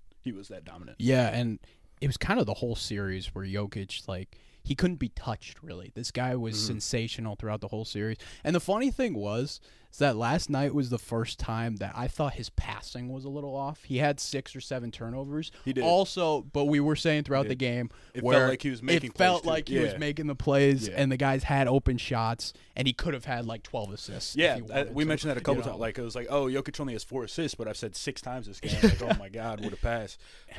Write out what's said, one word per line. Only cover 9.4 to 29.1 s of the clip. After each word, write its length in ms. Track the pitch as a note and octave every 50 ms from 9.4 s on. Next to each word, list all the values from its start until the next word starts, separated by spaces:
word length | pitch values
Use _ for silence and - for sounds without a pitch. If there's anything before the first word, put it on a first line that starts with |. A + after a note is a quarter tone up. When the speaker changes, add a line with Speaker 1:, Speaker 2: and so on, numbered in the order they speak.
| C3+ - - - - - - - - - - -
Speaker 2:
that 180 | C#3+ C#3 A2+
last 340 | A2 A#2 A#2+ D#3 F3 - -
night 240 | C#3+ C3+ C#3+ C#3+ -
was 160 | D3 C3 A#2+
the 80 | B2 A2+
first 400 | - - A#2 A#2 A2+ - - -
time 380 | - - A2 A2+ A#2 A#2 A2
that 160 | G2 - - -
I 120 | A2+ B2 B2
thought 260 | - - D3 C3+ -
his 160 | B2+ A2+ -
passing 580 | - - - - - - - - - B2 B2 B2+
was 160 | C3 C3 C3
a 40 | C#3
little 260 | C#3 D3 C#3+ C#3 C3
off. 300 | C#3 C#3 C#3 D3+ - -
He 140 | - C3 B2
had 200 | D3+ D3 C#3+ -
six 340 | - - C#3+ C3+ - - -
or 40 | C3
seven 300 | - - C3 B2+ A#2+ A#2
turnovers. 600 | - - A2+ A#2 B2 C3+ C#3 C#3+ D3 D#3 D#3+ - - - -
Speaker 1:
He 80 | C3
did. 120 | C3 B2+ D3
Speaker 2:
Also, 580 | E3+ F3 F#3+ F#3+ - - F#3 E3+ D#3+ D3+ C3
but 220 | - C#3+ - D3 C#3+
we 160 | D3 D3+ C#3+
were 160 | C#3+ D#3 D3+
saying 280 | - - E3 D3+ D3 C#3+
throughout 180 | C#3 C#3 C3+ C#3
Speaker 1:
He 20 | -
Speaker 2:
the 40 | C3
Speaker 1:
did. 20 | B2+ C3
Speaker 2:
game 260 | B2 A#2+ B2 A#2+ - - - - - -
Speaker 1:
It 60 | B2+
felt 40 | A#2
Speaker 2:
where 240 | B2 C3 C3 C3 C3
Speaker 1:
like 140 | C3 B2+
he 80 | - C#3
was 120 | B2+ A2+
making 280 | B2 C3+ E3+ D#3+ C3+ A#2
Speaker 2:
it 60 | - -
felt 240 | - - F3 D#3+
Speaker 1:
plays, 20 | -
too. 40 | E3
Speaker 2:
like 180 | D#3+ D#3+ D3+ C3+
he 100 | C3+ C3
was 140 | A#2+ G#2+
Speaker 1:
Yeah. 60 | G2 -
Speaker 2:
making 280 | D3+ D3 D3 D#3+ D3+
the 80 | D3 C3+
plays, 540 | - - D3+ C#3 C#3 C#3 C#3 C#3 B2+ A2 G#2
Speaker 1:
Yeah. 60 | -
Speaker 2:
and 160 | C#3 C#3 C3+
the 40 | C3
guys 280 | B2 C#3+ C3+ C3+ B2+ -
had 240 | - C#3+ C#3 C3+ A#2+
open 300 | C3+ C3+ - - B2 A#2+
shots, 540 | - - B2+ A2+ A2+ A2+ A#2 - - - - - - - _
and 100 | - C3
he 60 | -
could 220 | C#3 - - E3+ C#3
have 100 | A#2+ -
had, 200 | D3 B2 A#2 A#2+
like, 160 | A2 A2+ G#2+
twelve 300 | - - - A#2 G#2 G2
assists 420 | G#2 - - - F2+ F#2+ - - -
if 60 | C#3+
Speaker 1:
Yeah, 160 | E3+ D3+ B2
Speaker 2:
he 60 | A#2+
Speaker 1:
uh, 40 | A2
Speaker 2:
wanted 280 | A2+ C3+ C#3 C#3+ A#2 B2
Speaker 1:
we 80 | C#3+ D3+
Speaker 2:
to, 40 | D#3
Speaker 1:
mentioned 220 | D#3 - D#3 D3+
that 60 | C3
a 40 | -
Speaker 2:
you 40 | E3+
Speaker 1:
couple 180 | D3 B2+ A#2+
Speaker 2:
know? 60 | A#2 -
Speaker 1:
times. 100 | - G#2+
Like, 180 | A2+ A2+ - C3
it 40 |
was 120 | A#2+ A2+ G#2+
like, 140 | B2 A#2+ -
"Oh, 160 | C#3 C#3+ C#3
Jokic 320 | C3 C3 C#3 - C#3+ - -
only 120 | C#3+ C3
has 100 | A#2 G#2+ -
four 200 | - A#2 C3 A2+
assists," 300 | - - E3 E3 C3+ -
but 100 | - A2+ G#2+
I've 80 | G#2+
said 200 | - A#2+ G#2 -
six 240 | - - C#3+ B2+ -
times 260 | - B2 B2+ - -
this 140 | G2+ G2 -
game, 160 | - - - -
Speaker 2:
<laughs> 40 |
Speaker 1:
like, 200 | A3+ G3 - -
"Oh 120 | G3 -